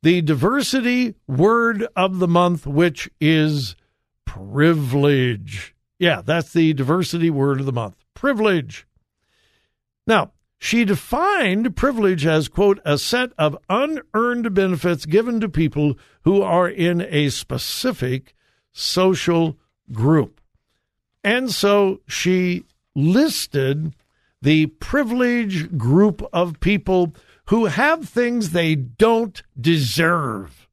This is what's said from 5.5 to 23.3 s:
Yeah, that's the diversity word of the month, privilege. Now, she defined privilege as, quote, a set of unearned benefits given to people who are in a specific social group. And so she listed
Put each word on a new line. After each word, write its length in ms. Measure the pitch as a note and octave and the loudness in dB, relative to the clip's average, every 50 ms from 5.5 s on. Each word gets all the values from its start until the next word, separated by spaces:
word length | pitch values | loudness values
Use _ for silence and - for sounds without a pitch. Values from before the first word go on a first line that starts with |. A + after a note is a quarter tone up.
| G2+ G2 - - _ _ _ _ _ _ | -14 -14 -14 -16 _ _ _ _ _ _
Yeah, 220 | F3+ E3+ D3+ G2+ | 0 0 0 -2
that's 320 | F2 - D3+ E3+ D#3+ - - | -2 -2 -2 -2 -2 -2 0
the 220 | E3+ E3 D#3+ D#3 | 2 2 2 2
diversity 560 | C3+ C3+ B2 D#3 F#3 F3+ - - E3+ E3 E3 | 0 0 0 0 0 0 -2 -2 -2 -2 0
word 280 | D#3 C#3 C3+ C#3 C#3 C3 | 0 0 0 0 0 -2
of 80 | C#3 | -4
the 60 | C3+ B2+ | -4 -4
month, 240 | A#2+ A2+ G2+ F2+ _ _ _ _ | -6 -6 -8 -10 _ _ _ _
privilege. 760 | - - C#4 C#4 G#3+ G#3+ G#3+ F#3+ E3+ C3+ G#2+ G2+ - - _ _ _ _ _ _ _ _ _ _ _ _ _ _ _ _ _ _ _ _ _ _ _ _ | -6 -2 -2 -2 0 0 0 0 -2 -4 -6 -14 -20 -20 _ _ _ _ _ _ _ _ _ _ _ _ _ _ _ _ _ _ _ _ _ _ _ _
Now, 260 | - A3+ G3+ D3 - _ _ _ _ _ _ | 0 2 2 0 -2 _ _ _ _ _ _
she 260 | - - - A#3 A#3+ | -6 -2 2 2 2
defined 880 | G3 G3+ C#3+ - - - C#4 E4+ G4 G#4 F#4 C#4 G3 F3+ G3+ A#3 B3 F3 | 2 0 -2 -2 -4 -2 0 0 0 2 0 0 0 0 0 -2 -2 -2
privilege 520 | - - C4+ C#4 A3+ G#3+ G3 F#3 E3 C#3 | 0 -2 0 0 0 0 0 0 0 0
as, 220 | D#3+ D#3+ D#3 D3+ - | 2 2 2 0 -2
quote, 320 | _ - G3+ G3+ G3 G3+ _ | _ 0 2 2 2 0 _
a 140 | D#3 D3 C#3+ | -2 -2 -2
set 320 | - - - B3 B3+ B3+ _ - | -2 -2 -2 -2 -2 -4 _ -2
of 180 | D#3 D3+ C#3+ - _ _ | -2 -2 -2 -4 _ _
unearned 840 | F#3+ A3 C4+ D4+ D#4+ C#4+ - _ _ G#3+ A#3 A#3+ A#3+ A#3+ A#3 A#3 F#3+ | -2 -2 -2 -2 -4 -8 -10 _ _ -2 0 0 -2 -2 -4 -2 0
benefits 520 | F#3+ G3 F#3+ F#3 D#3 - F3 E3+ D#3 - | 0 0 0 0 -2 0 -2 -2 -2 -4
given 340 | D#3 D3+ G3+ A3+ A#3+ A#3+ A3+ | 0 0 0 0 0 -2 -2
to 80 | G#3 G#3+ | -4 -2
people 500 | - D3 E3 D3+ - D3+ D3 D3 C#3 - _ _ _ _ _ | -2 0 -2 0 0 0 0 0 -2 -4 _ _ _ _ _
who 200 | E3 F#3+ G3+ G3 | 2 2 2 2
are 260 | F#3+ E3+ F3 F3+ F3 | 2 0 0 0 0
in 320 | F#3 - E3+ F3 F3 E3+ | -2 -2 -2 0 0 -2
a 300 | - - E3 D3 D3 C#3+ | -4 -2 -2 0 0 0
specific 1040 | - - - _ B2+ B2 - - - - - B3+ A3+ - - B2+ B2 C3 - _ _ _ _ _ _ _ _ _ _ | -2 -6 -8 _ -8 -8 -8 -8 -8 -4 -4 -4 -4 -4 -4 -4 -4 -6 -8 _ _ _ _ _ _ _ _ _ _
social 840 | - - - - F3+ F#3 F#3+ F#3+ C#3+ - - E3+ E3+ E3 D#3+ D3+ _ _ _ _ _ _ _ | -8 -6 -4 0 2 2 2 2 0 0 0 2 2 2 0 -2 _ _ _ _ _ _ _
group. 500 | B2 G#2+ A2+ C#3 D#3+ D#3 B2 G2 _ _ _ _ _ _ _ _ _ _ _ _ _ _ _ _ _ _ _ | -6 -2 2 4 4 4 2 0 _ _ _ _ _ _ _ _ _ _ _ _ _ _ _ _ _ _ _
And 260 | G3+ A3 B3 C4 B3 | -2 0 0 -2 -4
so 500 | G3 - - G3+ G3+ G3+ G3+ F#3+ G3 - _ | -4 0 2 2 4 4 2 2 -2 -4 _
she 580 | - - - - E3+ F#3 F#3 F3+ F3+ F3+ F3+ - _ _ _ _ _ _ | -12 -10 -4 0 0 2 2 0 0 -2 -4 -8 _ _ _ _ _ _
listed 1000 | C#3 C#3 D#3+ F#3 A#3+ D4 D#4+ | 0 2 2 4 4 2 2